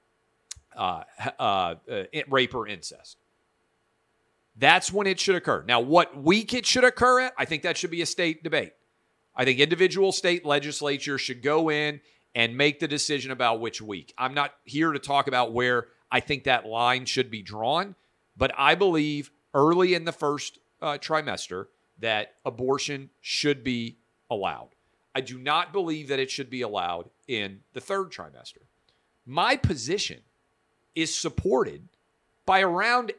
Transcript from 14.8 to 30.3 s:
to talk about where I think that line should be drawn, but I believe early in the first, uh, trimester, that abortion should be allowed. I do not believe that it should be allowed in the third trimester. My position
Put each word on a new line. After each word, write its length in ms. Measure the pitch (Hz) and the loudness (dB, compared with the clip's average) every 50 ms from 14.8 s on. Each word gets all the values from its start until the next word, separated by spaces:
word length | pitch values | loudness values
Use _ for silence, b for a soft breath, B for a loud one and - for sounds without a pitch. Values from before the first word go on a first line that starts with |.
| 160 165 | 0 0
to 80 | 151 135 | 0 -2
talk 280 | - - 139 139 135 139 | -4 0 0 2 2 2
about 260 | 127 127 123 117 113 | 2 2 2 2 2
where 340 | 120 123 123 123 120 117 b b b b b | 0 2 2 2 0 0 b b b b b
I 80 | 127 127 | 0 0
think 240 | - - 147 135 - | 0 0 -4 -4 0
that 200 | 135 127 120 98 | 2 2 2 0
line 400 | 107 110 117 120 120 127 127 127 | -2 -2 2 2 2 2 0 -2
should 260 | 120 - 131 127 113 | -4 -2 -2 -2 -2
be 100 | 110 110 | -4 -12
drawn, 540 | 95 92 104 107 110 120 147 165 190 202 185 _ _ _ _ _ _ _ _ | -12 -10 -8 -4 -2 0 0 0 -2 -4 -8 _ _ _ _ _ _ _ _
but 160 | - - 165 - 127 | -2 -2 -2 0 2
I 180 | 139 147 160 | 4 4 6
believe 560 | 175 202 190 170 160 151 151 147 147 139 - _ _ _ _ - | 6 4 2 4 2 0 0 -2 -6 -8 -10 _ _ _ _ 2
early 400 | 143 143 156 170 180 185 185 180 | 4 6 6 6 4 4 4 2
in 120 | 170 165 | 0 -2
the 60 | 170 | -4
first, 480 | 156 - 165 147 147 139 - - - _ _ _ _ - | -6 -2 0 0 0 -2 -4 -10 -12 _ _ _ _ -8
uh, 160 | - 151 147 143 | -6 -6 -6 -6
trimester, 720 | - - 160 156 151 139 98 80 - - 92 92 98 - _ _ _ _ _ - | -4 -2 -2 -2 -2 -2 -6 -6 -8 -8 -8 -10 -10 -12 _ _ _ _ _ -6
that 320 | 107 113 110 107 107 - _ _ - | -2 0 0 0 -2 -6 _ _ -8
abortion 640 | 139 120 113 127 127 135 139 - - 143 135 135 - _ _ | -8 -6 -4 0 0 0 0 -2 -6 -8 -8 -10 -16 _ _
should 420 | - - - - - 147 147 135 117 | -10 -6 -4 -2 0 0 0 0 -2
be 340 | 135 123 120 117 117 - _ _ _ _ _ _ - | -4 -4 -4 -4 -6 -10 _ _ _ _ _ _ -6
allowed. 400 | 120 104 95 90 76 60 60 - _ _ _ _ _ _ _ _ - | -4 -2 -2 -4 -4 -6 -12 -18 _ _ _ _ _ _ _ _ -8
I 60 | 135 | -6
do 180 | 131 110 127 127 | -6 -8 -10 -8
not 320 | 127 143 151 165 175 175 | -2 0 0 0 0 -2
believe 380 | 156 196 185 165 156 156 151 131 | -2 -4 -2 -2 -4 -6 -4 -4
that 100 | 139 135 | -2 -2
it 100 | 135 131 | -2 -2
should 200 | - - 139 123 | -4 -8 -8 -8
be 120 | 123 127 | -6 -6
allowed 480 | 120 107 104 98 87 87 87 85 87 - _ _ _ - | -6 -4 -2 -2 -2 -2 -4 -6 -8 -12 _ _ _ -6
in 340 | 127 110 104 98 98 98 _ _ - | -4 -4 -4 -6 -8 -14 _ _ -16
the 80 | - | -12
third 300 | - - 202 196 190 175 | -8 -4 -4 -4 -4 -6
trimester. 520 | - - 92 76 69 62 - - - - _ _ _ _ _ _ _ _ _ _ _ _ _ | -8 -16 -16 -16 -18 -20 -20 -20 -20 -20 _ _ _ _ _ _ _ _ _ _ _ _ _
My 300 | 120 131 160 185 233 277 | -6 -2 0 2 2 2
position 640 | 269 - 131 160 131 110 127 170 208 - - - 62 _ _ | 0 0 -2 -2 -2 -4 -4 -4 -4 -4 -6 -8 -12 _ _